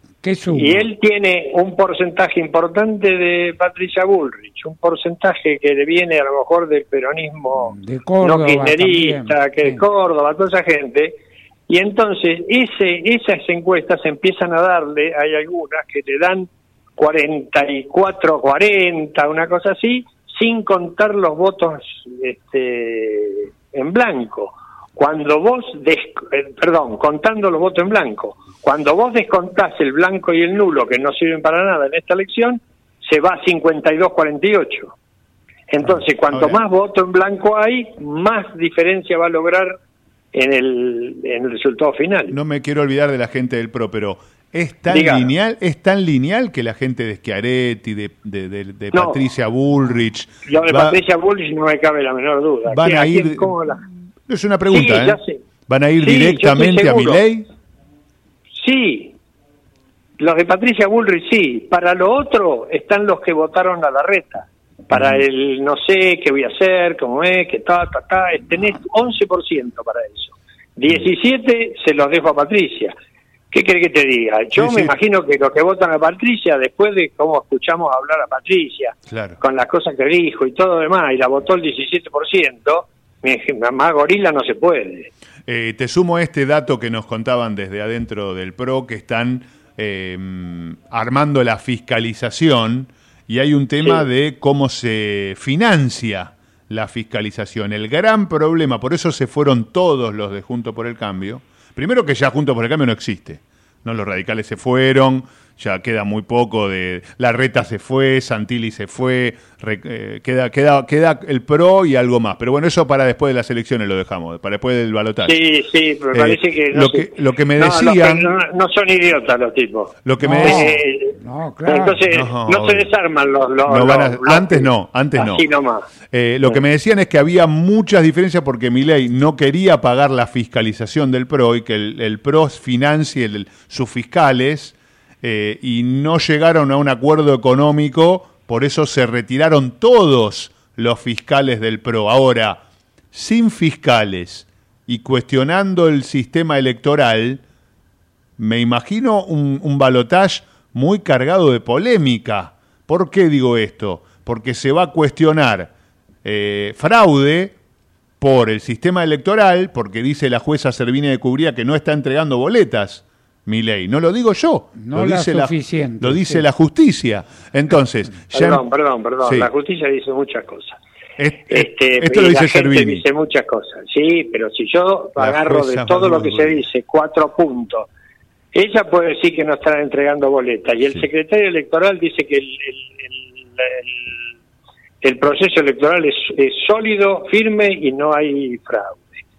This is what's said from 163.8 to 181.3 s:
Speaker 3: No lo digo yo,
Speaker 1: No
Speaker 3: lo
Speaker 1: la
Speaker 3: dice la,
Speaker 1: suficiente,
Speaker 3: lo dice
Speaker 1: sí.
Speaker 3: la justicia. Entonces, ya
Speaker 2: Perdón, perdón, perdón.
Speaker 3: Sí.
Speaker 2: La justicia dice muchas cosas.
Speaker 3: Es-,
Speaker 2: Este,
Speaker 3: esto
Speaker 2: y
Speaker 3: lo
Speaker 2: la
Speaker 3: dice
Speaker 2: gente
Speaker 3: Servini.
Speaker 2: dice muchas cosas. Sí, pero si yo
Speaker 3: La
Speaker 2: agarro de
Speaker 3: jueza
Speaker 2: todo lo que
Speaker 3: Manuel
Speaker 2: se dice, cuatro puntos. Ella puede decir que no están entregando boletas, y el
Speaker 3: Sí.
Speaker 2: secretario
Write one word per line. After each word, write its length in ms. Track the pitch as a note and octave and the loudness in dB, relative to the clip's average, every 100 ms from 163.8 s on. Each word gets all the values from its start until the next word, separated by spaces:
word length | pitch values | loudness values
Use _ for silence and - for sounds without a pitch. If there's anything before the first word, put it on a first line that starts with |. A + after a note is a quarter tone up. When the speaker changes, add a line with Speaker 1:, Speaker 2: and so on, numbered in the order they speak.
| F#2 | -2
Speaker 3:
No 120 | C#3 | 0
lo 140 | E3 | 0
digo 200 | A3 A#3 | 2 0
yo, 360 | F#3 E4 B3 - - | 2 0 0 -4 -18
Speaker 1:
No 220 | A2 D#3 | -8 -4
Speaker 3:
lo 80 | F#3+ | -2
Speaker 1:
la 100 | F3+ | 0
Speaker 3:
dice 160 | E3 | 0
la, 140 | D3+ C3+ | 0 0
Speaker 1:
suficiente, 580 | E3 C3 D#3+ C3+ A2+ B2+ | -2 -4 -4 -4 -4 -2
Speaker 3:
lo 80 | |
dice 200 | E3 F3+ E3 | 0 0 2
Speaker 1:
sí. 60 | |
Speaker 3:
la 100 | D3 | 2
justicia. 760 | C3 D#3 - D4 - A#2+ G#2 - - - | 4 2 4 4 4 -2 -4 -8 -20 -6
Entonces, 600 | C#3 C#3+ D#3+ C3 A2 G#2 F2+ - | -2 2 2 2 -2 -6 -10 -8
ya 100 | - E3+ | 0 2
Speaker 2:
Perdón, 200 | C#3 B2 | 2 0
perdón, 340 | C#3 D3 B2 | 0 0 0
perdón. 260 | A#2 B2+ B2 | -4 -2 0
Speaker 3:
Sí. 60 | B2+ | 0
Speaker 2:
La 100 | A#2+ | 0
justicia 380 | C#3+ C#3+ E3+ C#3+ | -2 -4 -4 -2
dice 240 | C3+ C3+ | -2 -4
muchas 300 | C3+ C#3 A2+ - | -6 -4 -8 -12
cosas. 320 | - - - _ _ - - | -18 -20 -20 _ _ -16 -4
Speaker 3:
Es-, 160 | D3 - - | -4 -4 -2
Speaker 2:
Este, 560 | C3 A2+ - C3 B2 E3 | 0 0 0 2 4 4
Speaker 3:
esto 140 | G#3 | 6
Speaker 2:
y 40 | |
Speaker 3:
lo 60 | F3 | 6
Speaker 2:
la 100 | E3+ | 6
Speaker 3:
dice 80 | D#3+ | 4
Speaker 2:
gente 220 | D#3 C3+ C#3+ | 4 4 4
Speaker 3:
Servini. 200 | C3+ F#2 | 2 0
Speaker 2:
dice 160 | C#3+ | 0
muchas 320 | D3 D#3 C#3 - | 0 0 0 -2
cosas. 360 | A2+ - - - | -4 -6 -16 -4
Sí, 380 | D3 D#3 E3+ B2+ | 0 2 2 0
pero 180 | A2 A2 | -4 -6
si 160 | - A2 | -6 0
yo 400 | F3 F#3 G3 - C#3 | 2 2 0 -4 -2
Speaker 3:
La 80 | C3 | 0
Speaker 2:
agarro 320 | D3 D#3 D3 | 0 2 2
de 60 | |
Speaker 3:
jueza 220 | C3 B2 A#2+ | 0 -2 0
Speaker 2:
todo 200 | F3+ F#3+ | 2 2
lo 140 | D#3+ | 2
que 80 | D#3 | 0
Speaker 3:
Manuel 200 | D3+ D#3 | 0 0
Speaker 2:
se 60 | D#3 | 0
dice, 280 | - B2 - | -2 -6 0
cuatro 500 | D#3 D#3 D#3+ D3+ - | 0 0 0 0 0
puntos. 520 | D#3+ B2 A2+ A2+ - _ _ _ _ _ _ | -2 -2 -6 -8 -8 _ _ _ _ _ _
Ella 300 | - G#3 A3 G3+ | -2 2 0 2
puede 280 | F3 E3+ C#3+ | 0 0 0
decir 200 | F3 D#3+ | -2 0
que 80 | |
no 120 | D3+ D3 | -2 0
están 240 | D#3 D3+ | 0 0
entregando 480 | C#3+ C#3+ C#3+ D3 C#3 | 0 0 0 2 2
boletas, 460 | C3+ B2 A2+ - A#2 | 0 0 -4 -2 0
y 80 | C#3 | 0
el 80 | |
Speaker 3:
Sí. 60 | C#3 | -2
Speaker 2:
secretario 480 | D3+ D#3 D#3 | -4 -4 0